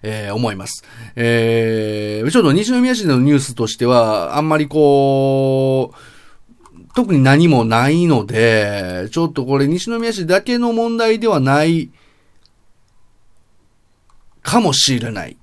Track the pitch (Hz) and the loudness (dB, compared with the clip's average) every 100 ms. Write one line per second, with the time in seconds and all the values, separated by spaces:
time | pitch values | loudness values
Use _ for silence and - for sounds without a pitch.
0 | 107 107 104 107 117 98 90 - - - | -8 -8 -6 -4 -4 -6 -10 -14 -16 -20
1 | 110 - 117 117 113 113 113 113 107 107 | -18 -4 0 2 2 2 0 -2 -4 -4
2 | 104 107 117 240 175 147 214 247 247 247 | -6 -4 -4 0 2 2 0 0 0 0
3 | 190 131 135 147 139 117 113 - 120 123 | 0 0 2 2 0 -6 -6 -2 2 2
4 | 113 107 82 98 156 156 147 151 147 139 | 2 0 -2 -4 -2 -2 -2 2 4 4
5 | 139 135 135 135 135 135 135 135 127 - | 2 2 0 0 0 0 0 0 -4 -8
6 | - - - - - - - - - - | -20 -20 -20 -20 -20 -20 -20 -20 -8 -4
7 | 240 165 131 139 170 139 113 113 127 160 | 2 4 4 6 4 4 2 0 2 2
8 | 175 135 104 113 117 110 104 101 92 90 | 2 0 0 0 2 2 0 -4 -6 -8
9 | 98 160 165 143 127 135 139 175 180 233 | -6 -4 -4 -4 -2 0 0 -2 -4 -4
10 | 233 214 165 185 - 240 240 233 233 226 | -4 -4 0 0 0 -2 0 0 -2 0
11 | 226 220 226 175 131 139 156 165 - _ | 0 2 2 0 2 2 2 0 -4 _
12 | _ _ _ _ _ _ _ _ _ _ | _ _ _ _ _ _ _ _ _ _
13 | _ _ _ - _ _ _ _ _ _ | _ _ _ -20 _ _ _ _ _ _
14 | _ - - _ - 240 208 135 - 127 | _ -20 -20 _ -2 0 2 0 0 -2
15 | 117 107 80 - | -4 -10 -12 -16